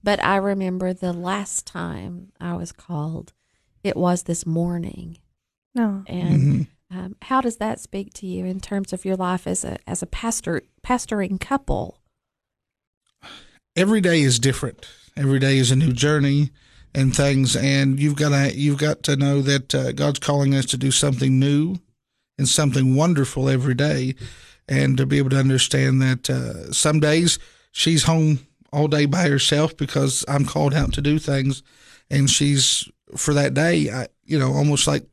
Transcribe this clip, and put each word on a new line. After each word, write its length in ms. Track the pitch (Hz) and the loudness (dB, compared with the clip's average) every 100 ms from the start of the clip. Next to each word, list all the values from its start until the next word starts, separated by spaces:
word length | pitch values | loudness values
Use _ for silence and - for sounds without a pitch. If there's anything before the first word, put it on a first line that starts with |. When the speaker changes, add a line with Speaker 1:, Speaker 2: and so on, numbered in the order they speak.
Speaker 1:
but 200 | 202 202 | 0 0
I 140 | - 196 | 0 0
remember 560 | 196 196 190 185 185 | 0 -2 -4 -4 -4
the 220 | 185 180 | -4 -6
last 520 | 175 175 202 202 - - | -6 -6 -6 -6 -10 -10
time 680 | 175 170 156 95 175 185 _ | -10 -10 -10 -12 -14 -18 _
I 160 | 175 175 | -8 -8
was 160 | 170 | -10
called. 600 | - - 156 156 160 160 _ _ _ _ _ | -14 -10 -6 -6 -8 -14 _ _ _ _ _
It 140 | 202 - | -6 -2
was 280 | 175 180 | 0 0
this 200 | - 170 | -2 -6
morning. 720 | 170 165 175 175 170 180 170 170 _ _ _ _ _ | -4 -2 -2 -4 -8 -12 -16 -18 _ _ _ _ _
Speaker 2:
No. 280 | 247 220 196 196 | -2 -2 -2 -8
Speaker 1:
And, 640 | 175 160 147 139 139 - _ _ | -6 0 2 4 2 -2 _ _
Speaker 3:
Mm-hmm. 60 | 185 | -12
Speaker 1:
um, 180 | 185 208 | -12 -14
how 180 | - 262 | -2 0
does 160 | 254 226 | 0 -4
that 240 | 220 - | -6 -6
speak 320 | - 196 202 | -10 -10 -10
to 120 | - 185 | -12 -8
you 180 | 180 | -6
in 160 | 185 185 | -6 -6
terms 320 | - 202 196 | -6 -6 -6
of 140 | 185 190 | -6 -4
your 100 | 190 | -2
life 300 | 180 185 - | -2 -2 -4
as 180 | 185 | -6
a, 140 | - - - | -6 -10 -8
as 140 | 185 | -8
a 40 | 180 | -6
pastor, 540 | - 226 - - 165 _ _ - | -6 -4 -4 -4 -6 _ _ -4
pastoring 540 | 247 - 208 190 190 | -4 -2 -4 -4 -4
couple? 640 | - 277 - 113 85 _ _ _ _ _ _ _ _ _ _ _ _ _ - - - _ _ - | -4 -4 -2 -4 -4 _ _ _ _ _ _ _ _ _ _ _ _ _ -20 -20 -20 _ _ 0
Speaker 3:
Every 240 | 190 220 | 2 4
day 220 | 180 165 | 4 4
is 160 | 139 120 | 4 2
different. 480 | 135 123 127 - - - - - | 0 0 -6 -10 -20 -20 -16 -4
Every 220 | 139 135 | 0 2
day 200 | 139 135 | 2 2
is 120 | 123 | 4
a 60 | 131 | 4
new 160 | 156 | 2
journey 580 | 120 147 151 139 143 147 _ _ - - | 2 2 2 2 2 0 _ _ -20 -8
and 200 | 139 135 | 0 0
things, 400 | 123 143 135 127 | 2 2 4 2
and 460 | - 139 139 139 135 | 2 2 2 2 2
you've 160 | 147 143 | 0 2
gotta, 400 | 151 139 139 - | 2 2 2 0
you've 220 | 147 143 | 0 0
got 240 | 151 151 | 0 -2
to 100 | - 139 | -2 0
know 240 | 139 143 | 2 2
that, 320 | 135 139 135 | 2 0 0
uh, 180 | 139 127 | -4 -2
God's 260 | 135 143 143 | 0 -2 0
calling 360 | - 143 139 | -2 2 2
us 100 | 139 131 | 2 0
to 100 | 127 | -2
do 140 | 135 | 0
something 480 | - 147 127 135 131 | 2 0 2 2 4
new 380 | 139 143 160 185 _ _ _ _ _ - | 4 2 0 -4 _ _ _ _ _ -4
and 100 | 139 | -2
something 460 | - 147 143 131 131 | 2 2 2 2 4
wonderful 520 | 165 151 131 - 135 | 4 2 0 0 0
every 260 | 131 135 | 0 0
day, 400 | 123 147 143 131 131 - - - _ - | 0 0 0 -4 -6 -14 -18 -20 _ -4
and 280 | 135 139 131 | 0 2 2
to 100 | 135 | 2
be 120 | 143 | 2
able 120 | 135 | 2
to 80 | 135 | 2
understand 600 | 135 131 - 139 135 131 | 2 2 2 2 2 2
that, 280 | 131 127 - | 2 0 -2
uh, 420 | 131 120 - - | -4 -4 -10 -6
some 260 | - 151 151 | -2 2 2
days 400 | 151 160 170 - - _ _ | 4 4 2 0 -8 _ _
she's 320 | - 160 160 | -2 2 2
home 360 | - 165 156 139 - _ _ | 2 2 2 0 -4 _ _
all 160 | 151 151 | -2 0
day 180 | 151 147 | 2 2
by 220 | 170 170 | 2 2
herself 480 | 139 - 147 156 - | 2 2 0 0 -2
because 480 | 139 143 139 127 - | -4 -2 -2 -2 -2
I'm 160 | 143 | -2
called 300 | 143 151 143 | 0 0 0
out 180 | 151 139 | 0 0
to 80 | - | 0
do 160 | 143 151 | 0 0
things, 440 | - 139 135 131 _ _ - - _ | 0 -2 -2 -4 _ _ -20 -20 _
and 180 | 139 139 | 2 2
she's, 580 | - 143 139 131 - - _ _ - | 2 2 2 2 0 -6 _ _ -4
for 180 | - | 0
that 200 | 143 143 | 2 2
day, 360 | 131 165 170 139 | 2 2 2 0
I, 180 | 120 120 _ | -4 -10 _
you 140 | - 156 | -4 0
know, 140 | 131 | 0
almost 320 | 139 147 143 - | 2 2 2 0
like 180 | 143 - | -2 -4